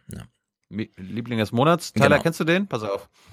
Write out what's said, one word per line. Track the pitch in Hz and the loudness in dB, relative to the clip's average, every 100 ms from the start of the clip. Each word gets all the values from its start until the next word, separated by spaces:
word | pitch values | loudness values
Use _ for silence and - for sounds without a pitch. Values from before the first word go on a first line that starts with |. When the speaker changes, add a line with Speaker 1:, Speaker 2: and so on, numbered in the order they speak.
| - | -12
Speaker 1:
Ja. | - - _ _ _ - | -12 -14 _ _ _ -12
Speaker 2:
Mi-, | 104 107 - | -8 -8 -10
Liebling | 92 104 120 117 | -12 -10 -4 -2
des | 104 | 0
Monats. | 117 147 170 - | 2 2 2 0
Tyler, | - 139 | 2 4
Speaker 1:
Genau. | 147 | 4
Speaker 2:
kennst | 165 165 | 2 -2
du | 160 | 0
den? | 180 202 | 0 0
Pass | 120 | -4
auf. | 107 101 - _ - | -4 -6 -8 _ -6